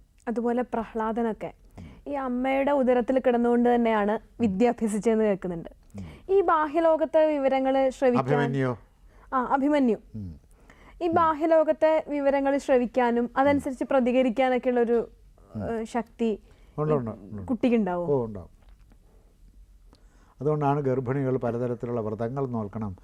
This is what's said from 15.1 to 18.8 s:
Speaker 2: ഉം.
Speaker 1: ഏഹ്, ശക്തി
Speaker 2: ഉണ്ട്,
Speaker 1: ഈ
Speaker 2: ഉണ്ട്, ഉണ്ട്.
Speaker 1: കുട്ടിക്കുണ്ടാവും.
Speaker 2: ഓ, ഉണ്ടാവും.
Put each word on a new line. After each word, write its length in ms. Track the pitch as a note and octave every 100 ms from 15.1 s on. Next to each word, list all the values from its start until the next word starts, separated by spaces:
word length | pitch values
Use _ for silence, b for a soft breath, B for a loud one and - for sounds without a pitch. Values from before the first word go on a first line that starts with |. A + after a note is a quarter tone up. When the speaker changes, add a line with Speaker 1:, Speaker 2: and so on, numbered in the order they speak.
| - - - G2 -
Speaker 2:
ഉം. 80 | G3+
Speaker 1:
ഏഹ്, 160 | A3+ A3+ A#3
ശക്തി 340 | - - A#3 G3+ b b b -
Speaker 2:
ഉണ്ട്, 120 | D3+
Speaker 1:
ഈ 20 | D3
Speaker 2:
ഉണ്ട്, 120 | A#2
ഉണ്ട്. 320 | G2+ G2 G2+ F#2+
Speaker 1:
കുട്ടിക്കുണ്ടാവും. 580 | B3 A#3+ A#3 F#3+ F3 E3+
Speaker 2:
ഓ, 120 | C#3 A2+
ഉണ്ടാവും. 260 | G2+ E2+ - - -